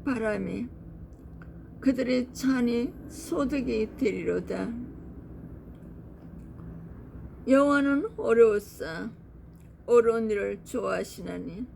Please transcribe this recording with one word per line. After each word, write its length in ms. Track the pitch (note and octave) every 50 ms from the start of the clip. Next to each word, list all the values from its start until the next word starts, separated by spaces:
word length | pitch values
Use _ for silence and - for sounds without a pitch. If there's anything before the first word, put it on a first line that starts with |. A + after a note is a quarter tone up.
| -
바람이 640 | C#4+ B3+ A3+ A3 G#3+ G#3 G3 F#3+ F3+ F#3 G3+ A#3+ B3+ - - - - - - - - - - - - - - - - - - - - - -
그들의 520 | - C4+ C4 B3+ B3 A#3+ B3+ B3+ A#3+ -
잔이 600 | - - - C4 C4 B3+ A#3+ A#3+ A#3 A#3 A#3+ D#4 - - - -
소득이 880 | - - - - E4 D4 C#4+ - D4+ C#4 A#3+ B3+ A#3 A3 A3 A3 -
되리로다. 760 | - C4 G#3 F#3 F#3+ E3+ - F3 F3+ F3+ F#3 F#3 F#3 F#3+ A#3+ A#3 A#3+ B3 - - - - - - - - - - - - - - - - - - - - - - - - - - - - - - - - - - - - - - - - - - - - - - - - - - - -
여호와는 640 | - C4 C4+ C#4+ C#4+ C#4+ C#4+ C#4 C#4 C#4 C#4+ F#4+ A4+ -
어려우사 960 | - - A#3 A3+ A#3 A#3 A3 G#3 G#3 G3+ - - - - D#3 D#3+ F3 F#3+ A3+ - - - - - - - - - - - - - - -
어려운 440 | - A#3+ A#3+ A3+ A#3 A3+ A3+ A3+ A3
일을 340 | G#3+ G3+ G3 G3+ G3+ F#3+ -
좋아하시나니 1000 | - - A#3+ G3 F#3+ F#3+ F3+ G3 - - - F3 F3+ F3+ F3+ - D#3 E3 G3+ B3+ - -